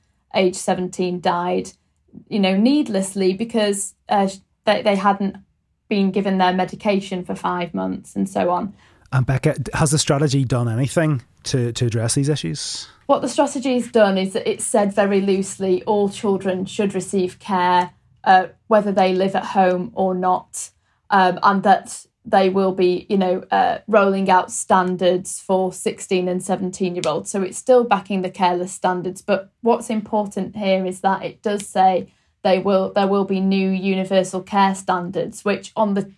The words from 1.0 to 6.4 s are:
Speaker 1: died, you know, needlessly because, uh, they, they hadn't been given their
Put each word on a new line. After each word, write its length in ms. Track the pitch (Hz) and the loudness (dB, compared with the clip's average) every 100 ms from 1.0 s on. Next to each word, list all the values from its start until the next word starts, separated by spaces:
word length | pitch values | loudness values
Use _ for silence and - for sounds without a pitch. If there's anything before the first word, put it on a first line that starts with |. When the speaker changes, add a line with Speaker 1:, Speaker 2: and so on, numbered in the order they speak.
| 180 180 | -4 -2
Speaker 1:
died, 500 | 175 175 180 180 185 - _ _ _ - - | -2 -2 -2 -2 -4 -12 _ _ _ -20 -6
you 120 | 214 | 0
know, 160 | 190 190 | 2 4
needlessly 800 | 233 294 233 196 190 196 185 | 4 4 0 -2 -4 0 0
because, 600 | 190 226 226 208 202 - - - | 0 -2 0 0 -2 -6 -12 -2
uh, 200 | 202 190 - _ _ | 0 0 -4 _ _
they, 180 | - 208 | 0 0
they 140 | 214 196 | 2 2
hadn't 400 | 202 196 190 - - _ _ _ - | 2 0 -2 -6 -16 _ _ _ -4
been 220 | 208 196 | 0 2
given 280 | 196 196 | 0 0
their 140 | 190 | 2